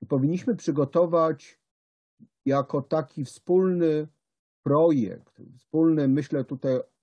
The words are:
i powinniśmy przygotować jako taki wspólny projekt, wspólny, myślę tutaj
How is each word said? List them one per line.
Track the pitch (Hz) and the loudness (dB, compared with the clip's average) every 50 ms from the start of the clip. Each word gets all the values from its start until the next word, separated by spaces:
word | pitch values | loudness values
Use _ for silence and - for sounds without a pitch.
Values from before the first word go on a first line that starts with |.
i | - | -8
powinniśmy | - 147 135 131 147 175 180 - 254 220 | -4 -2 0 0 0 -2 -2 -4 -4 -4
przygotować | 151 - - 143 147 143 135 - 170 180 170 170 165 160 160 151 139 - - _ _ _ _ _ _ _ _ _ _ _ _ _ _ - _ _ _ _ | -4 -4 -4 -2 -2 -2 0 0 0 0 2 2 0 0 0 -2 -6 -12 -20 _ _ _ _ _ _ _ _ _ _ _ _ _ _ -20 _ _ _ _
jako | 135 139 139 135 - - 143 | -2 -2 -2 -2 -2 -4 -6
taki | 135 - 160 156 151 - _ 156 139 | -4 -2 -4 -4 -4 -6 _ -14 -14
wspólny | - - - _ - 180 185 190 185 180 175 170 160 156 151 151 151 _ _ _ _ _ _ _ _ _ _ | -14 -14 -12 _ 0 2 2 2 2 0 0 0 0 0 -2 -4 -8 _ _ _ _ _ _ _ _ _ _
projekt, | - 139 139 151 165 170 156 135 110 92 - - - _ _ - - - - | -2 0 2 4 4 4 4 2 0 -4 -6 -12 -18 _ _ -20 -20 -20 -20
wspólny, | - _ _ - 160 160 165 160 156 143 135 | -20 _ _ 0 2 2 2 2 2 2 2
myślę | 135 147 143 - 156 139 123 | 2 0 0 -2 -4 -6 -4
tutaj | - 143 127 - 135 131 123 - - _ _ | -6 -8 -6 -4 -2 -2 -2 -4 -8 _ _